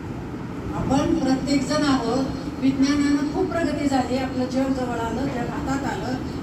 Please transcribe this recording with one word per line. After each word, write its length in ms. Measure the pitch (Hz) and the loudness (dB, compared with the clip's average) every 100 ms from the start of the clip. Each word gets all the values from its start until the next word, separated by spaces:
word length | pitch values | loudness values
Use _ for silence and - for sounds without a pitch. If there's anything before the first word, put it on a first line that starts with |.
| - - - - - - - | -8 -8 -8 -8 -8 -6 -6
आपण 400 | - - 277 330 | -4 0 2 4
प्रत्येक 540 | 330 262 269 262 277 254 | 2 2 2 2 0 2
जण 140 | 302 | 2
आहोत. 420 | 294 262 226 262 269 - - - | 2 2 2 0 0 -4 -6 0
विज्ञानानं 720 | 269 269 277 294 277 285 - | 0 4 4 4 4 4 2
खूप 120 | 349 370 | 0 0
प्रगती 420 | 339 285 294 277 | 0 0 0 2
झाली, 300 | 262 247 254 | 2 2 0
आपलं 260 | 262 254 | -2 -2
जग 280 | 254 254 269 | 0 0 0
जवळ 260 | 254 247 233 | 0 -2 -2
आलं, 240 | 226 233 | -2 -2
जग 260 | 277 247 240 | -2 -2 -4
हातात 340 | - - 269 | -4 -2 -2
आलं, 300 | - - - 262 - - | -2 -2 -4 -4 -4 -6